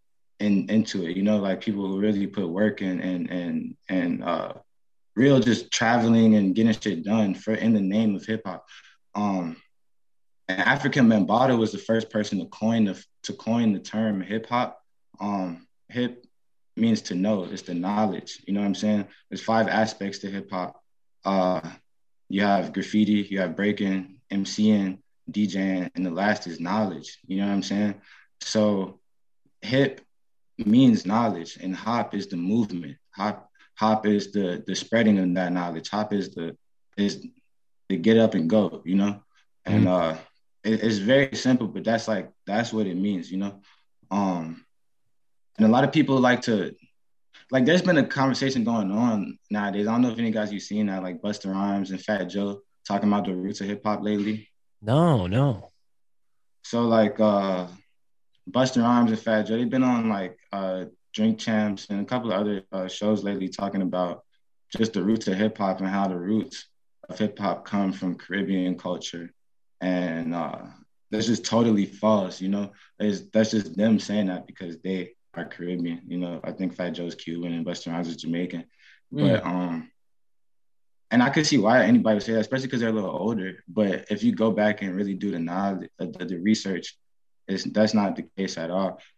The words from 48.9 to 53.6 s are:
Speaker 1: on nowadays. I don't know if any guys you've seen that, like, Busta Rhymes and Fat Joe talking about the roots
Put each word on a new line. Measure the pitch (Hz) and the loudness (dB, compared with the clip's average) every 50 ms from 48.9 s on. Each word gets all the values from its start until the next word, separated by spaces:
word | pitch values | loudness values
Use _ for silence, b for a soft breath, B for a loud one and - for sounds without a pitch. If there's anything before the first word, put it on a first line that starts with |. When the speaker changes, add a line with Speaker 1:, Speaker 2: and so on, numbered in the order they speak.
Speaker 1:
on | 98 107 123 120 110 104 95 - - - _ _ | 0 0 2 2 2 0 -2 -4 -8 -14 _ _
nowadays. | 104 104 104 101 95 101 104 110 | -4 -4 -2 -2 -2 -2 0 0
I | |
don't | 113 120 | 2 2
know | 123 123 | 2 2
if | 110 113 | 2 0
any | 117 113 | -2 -2
guys | 104 110 107 98 | 0 -2 -2 -2
you've | 101 95 - | -4 -8 -8
seen | - 101 107 107 101 | -6 -2 -2 -2 0
that, | 95 95 92 | -2 -4 -6
like, | 90 87 80 | -6 -8 -6
Busta | - 104 104 - - 98 92 | -6 -6 -6 -4 -6 -4 -2
Rhymes | 95 101 101 98 101 98 95 | -2 0 0 0 -2 -2 -4
and | 95 92 | -6 -8
Fat | - - 107 98 90 | -4 -4 -2 -2 -2
Joe | 87 87 101 101 101 101 101 - _ _ _ _ | -4 -4 -4 -4 -4 -4 -8 -12 _ _ _ _
talking | - 101 101 104 104 | -4 -2 0 2 2
about | 104 101 92 | 2 2 0
the | 95 92 | -2 -4
roots | 90 92 101 107 - | -4 -4 -6 -6 -6